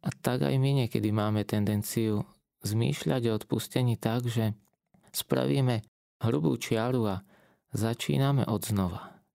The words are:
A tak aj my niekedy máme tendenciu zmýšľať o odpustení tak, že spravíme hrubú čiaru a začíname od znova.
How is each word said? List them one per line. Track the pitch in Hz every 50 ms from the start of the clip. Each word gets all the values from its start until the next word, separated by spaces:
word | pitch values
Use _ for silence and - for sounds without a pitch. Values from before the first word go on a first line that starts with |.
| -
A | -
tak | - - _ 123 123 127 143
aj | 143 135 135
my | 131 139 139 139 123
niekedy | 113 - 110 104 107 104
máme | 110 104 107 107 107 101
tendenciu | - - 107 104 104 107 104 104 - - 120 113 110 107 104 - - - _ _ _ _ _ -
zmýšľať | 101 107 113 117 131 147 - - 165 147 131 117 117
o | 110 107
odpustení | - _ - 117 - - - 131 127 123 117
tak, | - - 113 113 123 123 120
že | 110 113 110 110 107 - _ _ _ _ _ _ _ _ _ - -
spravíme | - - _ - 131 127 135 143 139 135 127 120 110 110 - _ _ _ _ _ _
hrubú | - 113 120 147 156 160 131 117
čiaru | - - 117 110 110 123 127 127 113 104
a | 95 90 - _ - _ _ _ _ _ _ _
začíname | - - 113 113 120 - - - 143 135 135 139 143 135 117 -
od | 113 104 -
znova. | - 110 98 95 90 87 - - - - - _ _